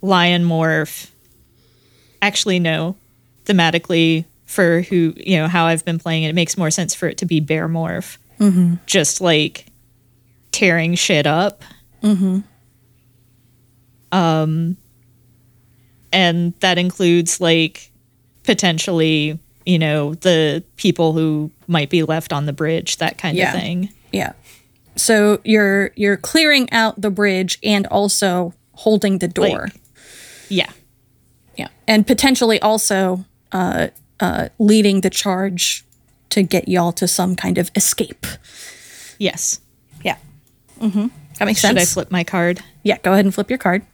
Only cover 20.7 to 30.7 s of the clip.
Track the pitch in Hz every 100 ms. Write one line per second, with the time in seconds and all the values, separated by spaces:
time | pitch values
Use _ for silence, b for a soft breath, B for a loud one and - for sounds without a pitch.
20.7 | _ 202 170 165 160 160 151 156 _ -
21.7 | 170 143 180 156 151 - 147 147 139 156
22.7 | 160 175 - 170 - 180 170 180 180 180
23.7 | 175 196 - _ 196 - - b b b
24.7 | _ _ - - 220 208 208 - 214 202
25.7 | 196 196 - 202 202 - 320 311 285 247
26.7 | 233 220 - 208 190 208 190 185 - 214
27.7 | 202 196 - 202 - 196 180 175 - _
28.7 | _ - 214 208 196 175 175 196 - -
29.7 | - _ _ B B B B B 190 -